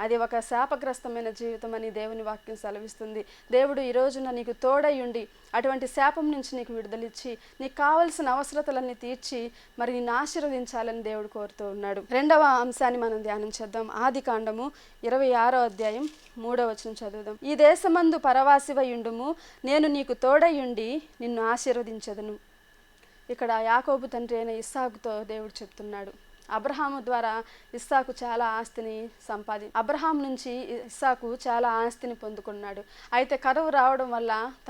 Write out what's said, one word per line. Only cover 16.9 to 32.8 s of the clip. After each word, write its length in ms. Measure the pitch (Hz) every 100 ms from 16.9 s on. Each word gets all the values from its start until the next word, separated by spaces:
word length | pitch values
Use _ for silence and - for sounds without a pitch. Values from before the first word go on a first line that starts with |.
చదువుదాం. 460 | 214 214 208 208 214
"ఈ 120 | 277
దేశమందు 640 | 294 302 339 381 339 330 311
పరవాసివై 760 | 269 254 269 277 277 277 262
ఉండుము, 400 | 240 226 226 269 330 - -
నేను 240 | 254 302 302
నీకు 240 | 285 269
తోడై 480 | 240 254 285 339 294
ఉండి 420 | 254 226 226 294 - -
నిన్ను 220 | 240 233
ఆశీర్వదించెదను." 920 | 226 240 269 240 226 220 226 202 214 208 _ _ _ _ _ _ _ _ -
ఇక్కడ 200 | 240 240
యాకోబు 540 | 226 226 233 233 269 247
తండ్రి 300 | 240 233 233
అయిన 140 | 226
ఇస్సాకుతో 720 | 226 - 277 254 214 233 214
దేవుడు 380 | 214 220 214 -
చెప్తున్నాడు, 600 | 202 - 208 202 196 - - - -
అబ్రహాము 500 | 220 262 277 285 277
ద్వారా 420 | 233 240 226 226 226 - -
ఇస్సాకు 400 | 240 - 277 254 247
చాలా 220 | 240 233 233
ఆస్తిని 640 | 220 226 - 226 220 226 - -
సంపాది-, 420 | 208 214 214 208 220
అబ్రహాం 460 | 226 294 320 302
నుంచి 640 | 269 254 254 247 254 240 240
ఇస్సాకు 480 | - 269 247 233
చాలా 360 | 247 262 233 247
ఆస్తిని 440 | 226 233 - 247
పొందుకున్నాడు. 680 | 226 220 208 208 202 202 196